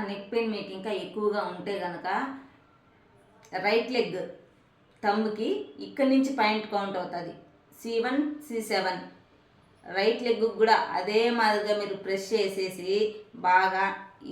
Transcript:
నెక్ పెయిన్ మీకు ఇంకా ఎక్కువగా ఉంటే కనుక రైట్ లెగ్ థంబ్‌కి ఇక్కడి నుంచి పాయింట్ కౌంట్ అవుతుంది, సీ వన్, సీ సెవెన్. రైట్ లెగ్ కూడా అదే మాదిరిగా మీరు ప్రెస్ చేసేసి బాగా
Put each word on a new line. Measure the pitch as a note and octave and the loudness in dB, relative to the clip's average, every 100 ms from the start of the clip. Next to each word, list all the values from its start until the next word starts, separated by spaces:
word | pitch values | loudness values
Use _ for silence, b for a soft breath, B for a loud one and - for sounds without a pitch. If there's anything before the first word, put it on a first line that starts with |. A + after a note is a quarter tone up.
| G3+ | -4
నెక్ | G3 - | -8 -4
పెయిన్ | A#3 A3+ G3+ | -2 -2 -4
మీకు | F#3+ F#3+ | -8 -8
ఇంకా | G#3+ F#3+ F3 | -6 -4 -6
ఎక్కువగా | G#3+ G#3 G#3 F3+ | -4 -2 0 -4
ఉంటే | F3+ G3 F#3+ F3+ | -6 -6 -6 -6
కనుక | F3 F3+ G3+ C4+ - - - _ _ _ _ _ _ _ _ - F#3 G3+ | -6 -4 -4 -4 -8 -18 -20 _ _ _ _ _ _ _ _ -12 -4 2
రైట్ | A#3 C4 B3+ | 2 2 0
లెగ్ | F3 F3+ - - - _ _ _ _ _ | 0 -4 -8 -12 -20 _ _ _ _ _
థంబ్‌కి | G#3 G#3+ A3 G#3 B3+ G#4 - - - | 0 0 0 -2 -2 -2 -6 -12 -8
ఇక్కడి | - C4 | 0 4
నుంచి | C4+ C4+ - | 6 4 2
పాయింట్ | G#3+ G#3+ - G3+ | 2 2 -2 -4
కౌంట్ | G3 F#3 | -2 -4
అవుతుంది, | F3 F3 - - - _ _ - | -6 -8 -10 -12 -20 _ _ -14
సీ | A3+ A3+ | -4 -2
వన్, | B3 C#4 D4 - - | 0 0 0 -4 -8
సీ | A3+ G#3+ | -6 -2
సెవెన్. | G3 F3+ - - - _ _ _ _ _ _ F3 F3+ | 0 0 -4 -8 -18 _ _ _ _ _ _ -6 0
రైట్ | G#3+ B3 A#3+ | 2 2 2
లెగ్ | G#3 A3+ G3+ | 2 2 4
కూడా | A3 A3 - F3+ | 6 6 4 -2
అదే | F#3+ G#3+ A#3 A#3 | 2 4 4 4
మాదిరిగా | G#3+ G#3 G#3 G#3 | 4 2 2 0
మీరు | G3+ F#3+ F#3+ | -2 -6 -4
ప్రెస్ | G3 - | -4 0
చేసేసి | A3 F#3+ F#3+ F#3 F#3 F3+ G3+ G#3+ - - - F3+ | 0 0 -2 -4 -4 0 2 0 -2 -16 -4 4
బాగా | F#3 F#3+ F#3+ G3 - - - - | 6 6 2 0 -2 -12 -16 -8